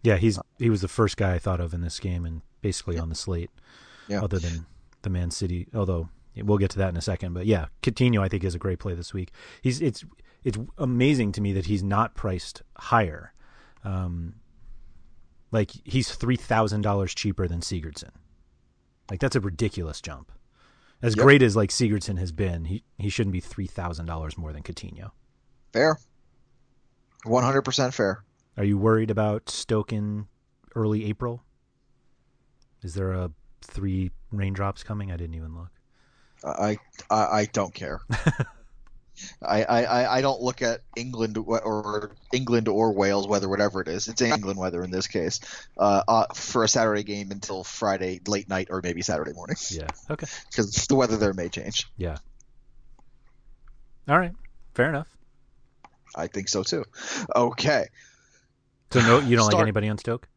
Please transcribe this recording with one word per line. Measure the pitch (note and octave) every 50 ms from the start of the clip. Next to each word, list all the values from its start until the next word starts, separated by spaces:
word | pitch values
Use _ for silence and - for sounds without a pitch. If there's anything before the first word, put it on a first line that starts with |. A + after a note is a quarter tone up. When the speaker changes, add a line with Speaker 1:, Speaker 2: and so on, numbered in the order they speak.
Speaker 1:
Yeah, | - A#2 G#2
he's, | F2 G2 A2+ G2+ F2 - _ _ _
he | A#2+ A#2
was | A2 G2
the | F#2 F2+
first | - - A2+ G2 - -
guy | G#2 F#2+ F2+
I | F2
thought | - G2+ F#2 E2+
of | E2+ E2 E2+
in | E2+
this | E2+ E2+ - -
game | - F#2+ F2+ F2 E2+
and | E2 E2 D#2 - - _ _
basically | - G#2 F2+ - - - F2
Speaker 2:
Yeah. | E2
Speaker 1:
on | E2 E2
the | D#2+
slate, | - - - F#2 E2+ F2 - _ - - _ - - - - - - - -
Speaker 2:
Yeah. | G2+ G2
Speaker 1:
other | G2+ F#2+ G2+ F#2
than | E2 E2+ E2 E2 E2 - - - - _ _ _
the | - G2
Man | F#2 F2+ F2 E2+
City, | - - G2+ F2+ F2 F2 E2+ - -
although | A2+ G2 F#2 F2+ E2+ E2 E2+ - - _ - -
we'll | A2 G#2 G2+ G#2 G2+
get | G2 F#2+
to | - G2
that | F#2+ F#2
in | F2
a | E2+
second. | - - F#2+ - - F2+
But | E2+ F2+ F2+
yeah, | G#2+ A2 F#2 D#2+ - - -
Coutinho, | - C3+ A2+ - C3 B2 A#2 G#2
I | G2 F#2+
think, | G#2 F#2+ F2+
is | F#2+ E2+
a | F2
great | - G2 F2+ -
play | - G2+ F2
this | F2 E2+ - -
week. | G2 F2+ - - - - - - -
He's, | - C3 B2 D3
it's, | E3 C#3 G#2+ - - D#3+ - _ - - _ _
it's | - C3 G2+ G#2+ A#2 - -
amazing | - D3 B2+ B2 A#2+ B2 C#3+ D3+ C3 A2+ G#2
to | F#2+ G#2
me | G2+ G2+
that | G2 G2 F2
he's | - G#2 G2 F#2+
not | G2 G2 G#2 A#2 - -
priced | - - G#2 F#2 F2 - - - - - _ -
higher. | - - - B2 A#2 G#2+ E2+ D2+ D2 - - _ - - - - - - - - - -
Um, | G2 F#2+ F#2 F#2 F2+ F2 E2+ E2+ E2+ A2 A2 - _ _ - - - - - - - - - - - - - - _ _ - - _
like, | - A2 G2+ - - - -
he's | - - C3 A2+ -
three | - - - A#2 B2+
thousand | A#2 - - A#2 A2 A2 G#2 G#2 G#2+
dollars | G2+ G#2 G2+ G2+ F#2+ F2+ -
cheaper | - - G#2 F#2 - F#2+
than | E2+ E2+ E2+
Sigurdsson. | E2+ - G2+ F2 D2+ C2 - - - - _ - _ _ _ _ _ _ _ _ _ _ _ _ _ _ _ _ _ -
Like, | G2 F2+
that's | - C3 -
a | C3
ridiculous | F#2+ G2+ E2+ - A#2 G2 - - E2+ D#2 D2 -
jump. | - D#2+ D2 C2 C2 _ - - _ _ _ _ _ _ _ _ _ _ _ _
As | - A#2+ G#2+
Speaker 2:
Yep. | G#2 B2
Speaker 1:
great | C#3 C#3 C#3+
as, | B2+ A2+ G2
like, | A2 G#2 G2
Sigurdsson | - - B2 A2 G#2+ G#2 - - G2+ F2
has | F#2 F2+
been, | D#2+ D#2+ G2+ F#2 E2+ E2 E2
he, | E2 F#2 A2 _ _ _ -
he | F#2+ G#2
shouldn't | - - A2+ G2
be | F#2 F#2
three | - - - - F#2+
thousand | F2+ - - F2+ F2 E2+ D#2 E2+
dollars | E2 - D#2+ D#2 D#2 -
more | - E2 D2+
than | D2+ D2
Coutinho. | D2+ - E2+ - - F2+ - D#2+ - - _ _ _ _ _ _ _ _ _ _ _ _
Speaker 2:
Fair. | - A2+ D#3 D#3+ D#3 - - _ _ _ _ _ _ _ _ _ _ _ _ _ _ _ _ _ _ _ _ _ _ _ -
One | A2+ A#2 B2+ B2
hundred | B2+ C3+ C#3
percent | C3+ C3 B2+ - C3+ B2 -
fair. | - A2 G2 F#2+ - - _ _ _ _ _ _
Speaker 1:
Are | - G#2
you | G2+ G2+ G2
worried | G2+ A2 A2 A2 A2+ A2
about | G#2+ A2 G#2+ G#2+ G#2 A2 _ -
Stoke | - - - - A#2 G#2+ G#2 -
in | A2+ G#2+ G#2 G#2 G#2 G#2 G#2 - _ _ _ _ _ _ _ _ -
early | A#2+ A2 G#2+ G#2+ G#2+ A2
April? | G#2 G#2+ _ B2 A#2+ A#2+ A#2+ _ _ _ _ _ _ _ _ _ _ _ _ _ _ _ _ _ _ _ _ _ _ _ _ _ _ _ _
Is | - F#2 D#2+
there | G2 F#2+ F#2
a | F#2 F#2 F2+ E2+ D#2 _ - - - _
three | - - - - G2 G2 F#2 F#2+ F#2+ F#2 - - - -
raindrops | A2 G2+ G2 G2 G2 F#2+ G2+ G2 G2 -
coming? | - - G#2+ G#2 G2+ F#2+
I | F2+
didn't | E2+ E2+ D#2+ D#2+
even | E2 E2 D#2+ D#2+
look. | E2 F2 F2 - _ _ _ _ _ _ _ _ _ _ _ _ _ -
Speaker 2:
I, | D2 - - G2 G#2+ G#2+ G#2 - _ _ - - _
I, | G#2+ A2 G#2+ C#2+ G#2 G#2+
I | G#2 G#2
don't | - G#2+ G2 F2 -
care. | - F#2+ C#2 C2+ - -
Speaker 1:
<laughs> | - A#2 - - D#3+ - - C3 - - - - - - - - - - - _ - - - - - - _
Speaker 2:
I, | - - G#2 G#2+ A2+
I, | - A#2 A#2 A#2+
I, | - A2+ B2 B2+ - B2+ B2+
I |
don't | C3+ C#3 C3+ G2
look | B2 B2+ B2 -
at | C3 A#2 A#2 - - - -
England | A2+ A#2+ B2+ B2 A2+ A2+ A2 G#2+
w-, | A2 A2 - A2+ A2
or | - A2 G#2+ G#2+ G#2+ G#2 G#2 G#2+ G#2 G#2 - - - -
England | - B2+ C3 A#2+ A#2+ A#2 A2 A2
or | G2 G#2 A2+ A2+
Wales | G#2 G2 G2 G2 G2+ G2+ G2
weather, | G2+ G#2 G2+ F#2+ F#2+
whatever | G2 G2+ G#2 G#2 F#2 F#2+
it | F2+ D#2+
is. | E2 G2 - A2+
It's | A2+ -
England | B2+ A#2 A2+ G#2 G#2 F#2+ G2 G2
weather | F#2 F#2 E2+ F2 F2+
in | F#2
this | F#2 F#2 F#2+
case, | - - F#2 E2 D#2+ - - - - - - - - - -
uh, | F#2+ G#2 G2+ G2 -
uh, | - A2+ A2+ G#2+ - -
for | - - - - B2
a | A2+ A2
Saturday | - B2 A2+ A2 G#2+ G#2 G#2
game | G2+ G2+ G2+ G2+ G2
until | G2 G2+ F#2+ - G2+ F#2 F2
Friday | - - - A2+ G#2 G2 F#2+ F#2 F#2 F#2 F2 -
late | G2+ G#2 G2+ G2+ G2
night | G2 F#2 F#2+ -
or | F2+ F#2+
maybe | F2 F2+ E2+ E2+
Saturday | F2 - F2+ D2+ D#2 -
morning. | D2+ F2 F2 - D#3 - - -
Speaker 1:
Yeah. | - D#2 D2+ D2+ - - - -
Okay. | D3+ - - - - - - - -
Speaker 2:
'Cause | - G#2+ G2+ A2+ - - -
the | C#3+
weather | C3+ B2+ A2+ A2
there | G#2+ G#2+ G2+
may | F#2 F#2 E2+ F2+
change. | - F2 - - A2 - - - -
Speaker 1:
Yeah. | - F#2 E2+ D2+ D2 - - - - - _ - - _ - - - - - - - - - - - _ - _ - _ - - _ - - - - - - - - - -
All | C#3+ F3
right. | F#3 F3 F#3 - - - - - - - -
Fair | - B2 D3+
enough. | D#3 C#3 D#3+ - _ - - _ _ _ _ _ _ _ - _ _ _ - - _ _ _ - -
Speaker 2:
I | - D#2+
think | F2 - G2+ F#2+ -
so | - G2+
too. | F#2+ - - D#3+ A#2 - _ - - - - C#4 G#3+ - -
Okay. | B2 A#2+ A#2+ A#2 - A2+ D3 D3 A#2+ D#2+ - _ - - - _ _ _ _ _ _ _ _ _ _ _ _ _ _ _ _
Speaker 1:
So | - B2+
no, | A#2 A2+ A#2+ C#3
you | C#3+ B2 A#2+
don't | A#2 A2
like | G#2+
Speaker 2:
Start- | G#2 -
Speaker 1:
anybody | G#2+ A2 G2 G#2+ G#2 G#2+
on | G#2+ -
Stoke? | - A#2 A#2 A#2+ - _ _